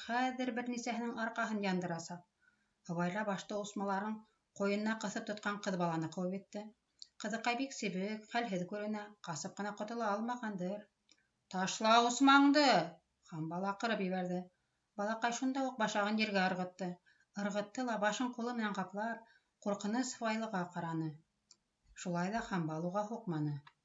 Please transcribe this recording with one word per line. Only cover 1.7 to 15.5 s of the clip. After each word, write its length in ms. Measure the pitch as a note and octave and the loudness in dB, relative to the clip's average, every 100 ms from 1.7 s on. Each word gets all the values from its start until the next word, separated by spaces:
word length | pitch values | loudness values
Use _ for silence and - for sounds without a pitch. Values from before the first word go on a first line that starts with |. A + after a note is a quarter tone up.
| F3+ F3 E3 - F3 - _ _ _ _ _ - | 0 0 -4 -6 -12 -14 _ _ _ _ _ -6
Һыбайла 360 | E3+ F3 G3 G#3 | 0 0 0 -2
башты 320 | F#3+ - G#3 | -2 -4 -6
усмаларын 580 | G#3 - G3 F#3+ G#3+ G#3+ - _ _ - | -4 -4 -2 -2 -2 -6 -10 _ _ -2
ҡуйынына 340 | G3+ G3+ G#3+ A3 | 0 2 0 -2
ҡыҫып 220 | G3+ A3+ A3 | -4 -4 -6
тотҡан 280 | G#3 G#3 G3+ G#3 | -6 -4 -4 -2
ҡыҙ 100 | F#3 | 0
баланы 260 | F3 D#3+ D#3+ | 2 0 -2
ҡыуып 200 | F3 F3+ F#3+ | -2 -4 -4
етте. 240 | - G#3 G#3+ - _ _ - _ | -8 -12 -12 -16 _ _ -20 _
Ҡыҙыҡай 340 | G#3+ A3 A#3+ A#3+ | -6 -2 0 0
бик 120 | C4+ | -2
сибек, 520 | - G#3+ F3+ G3 G#3+ - | -2 -4 -2 -2 -4 -2
хәлһеҙ 320 | A#3+ A#3 F#3 F3 | -2 0 -2 -2
күренә, 340 | G#3 G#3 G#3+ G#3 - - | -4 -4 -4 -6 -12 -8
ҡасып 280 | D3+ F#3+ - | -8 -8 -6
ҡына 140 | G3+ G3+ | -6 -6
ҡотола 300 | G#3+ A#3 A3 G3+ | -6 -2 0 0
алмағандыр. 680 | A#3 B3 A3 G3 F3+ G#3 - _ _ _ _ _ _ | -2 -4 -4 -4 -4 -4 -10 _ _ _ _ _ _
«Ташла 400 | F#3 F#3 - A3 A#3 A#3+ | -4 -2 2 8 8 8
усмаңды!» 560 | B3 C4+ C#4 C#4+ C#4+ C#4+ G3 D#3+ - _ _ - | 6 10 10 10 8 8 6 4 -6 _ _ -10
Хамбал 360 | D#3+ D#3+ F3 G3 | -6 -4 -2 -4
аҡырып 320 | G3 A#3 G#3 F#3 | -2 -2 0 0
ебәрҙе. 380 | F#3 F3+ F3+ F3+ _ _ _ _ - | 0 -2 -4 -6 _ _ _ _ -6
Балаҡай 360 | G#3 A3+ A#3+ A#3 | -4 0 -2 0
шунда 240 | C4 | -2